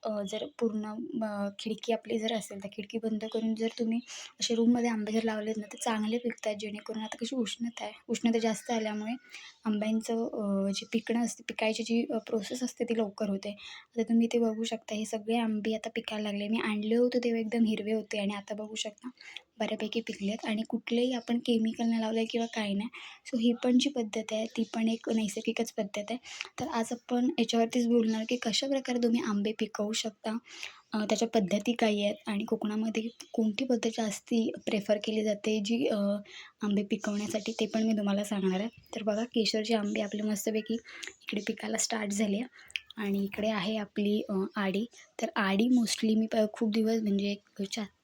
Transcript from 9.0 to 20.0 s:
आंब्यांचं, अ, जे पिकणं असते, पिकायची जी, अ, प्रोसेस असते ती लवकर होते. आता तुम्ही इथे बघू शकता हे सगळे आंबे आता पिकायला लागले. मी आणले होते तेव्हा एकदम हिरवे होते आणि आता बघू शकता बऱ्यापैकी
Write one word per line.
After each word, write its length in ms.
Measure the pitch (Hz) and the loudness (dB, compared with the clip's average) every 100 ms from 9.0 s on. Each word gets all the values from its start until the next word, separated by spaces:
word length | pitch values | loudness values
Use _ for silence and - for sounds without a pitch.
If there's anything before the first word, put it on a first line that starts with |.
| 214 247 - - - - | -4 -6 -8 -18 -18 -8
आंब्यांचं, 500 | 220 208 214 220 220 | -2 0 2 0 0
अ, 560 | 233 233 - 208 196 196 | -2 0 -2 0 2 2
जे 160 | 196 - | -2 -2
पिकणं 320 | 226 - 226 | -2 0 0
असते, 180 | 240 - - | 0 -4 -8
पिकायची 340 | 220 220 220 | 0 0 0
जी, 240 | 226 233 240 | 2 2 2
अ, 40 | 240 | -2
प्रोसेस 440 | - 226 202 254 | 0 -2 -2 -4
असते 220 | 247 - | -4 -2
ती 140 | 233 226 | -2 0
लवकर 300 | 214 196 208 | 0 -2 -2
होते. 220 | 196 208 | -2 -4
आता 520 | 208 - - - 233 | -10 -14 -16 -10 -4
तुम्ही 220 | 226 226 | 4 4
इथे 140 | 233 240 | 6 4
बघू 260 | 226 220 | 2 2
शकता 300 | 226 220 - | -2 -4 -4
हे 100 | 214 | -6
सगळे 320 | 220 226 208 233 | -4 -4 0 0
आंबे 380 | 226 214 208 | 2 0 0
आता 140 | 220 226 | -2 -2
पिकायला 360 | 226 226 214 208 | -6 -6 -4 -4
लागले. 180 | 202 208 | -2 0
मी 100 | 226 | 0
आणले 360 | 220 208 214 | 0 -2 2
होते 240 | 233 247 247 | 4 4 4
तेव्हा 220 | 240 233 | 2 0
एकदम 240 | 220 233 | 0 4
हिरवे 280 | 220 214 208 | 4 2 0
होते 260 | 220 208 214 | -2 -2 -2
आणि 160 | 202 | -2
आता 200 | 202 196 | -2 -6
बघू 200 | 208 214 | -8 -6
शकता 360 | 214 220 - 247 - - - _ _ | -6 -8 -8 -14 -14 -18 -18 _ _
बऱ्यापैकी 420 | 214 214 220 233 | -2 0 -2 -2